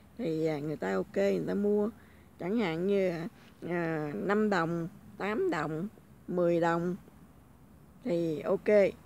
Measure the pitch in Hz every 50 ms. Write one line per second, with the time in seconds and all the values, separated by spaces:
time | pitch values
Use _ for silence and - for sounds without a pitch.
0 | - - - - 233 165 156 160 160 160 156 143 147 156 151 - - 190 196 190
1 | 180 - - 190 196 202 196 180 156 160 185 196 202 208 208 208 208 220 240 -
2 | - - - - - - - - 170 175 208 240 214 170 160 165 180 202 202 196
3 | 190 180 170 160 165 233 - - - - - - - 165 175 175 170 165 160 151
4 | 151 147 143 202 - 175 208 214 214 214 202 175 165 165 170 170 165 170 - -
5 | - - - - 185 196 220 359 392 370 285 160 156 156 160 156 180 214 - -
6 | - - - - - - 175 180 175 170 170 170 165 170 170 170 170 180 175 -
7 | - - - - - - - - - - - - - - - - - - - -
8 | - 240 175 170 170 165 156 147 - - 190 185 - - 208 208 196 165 - -
9 | -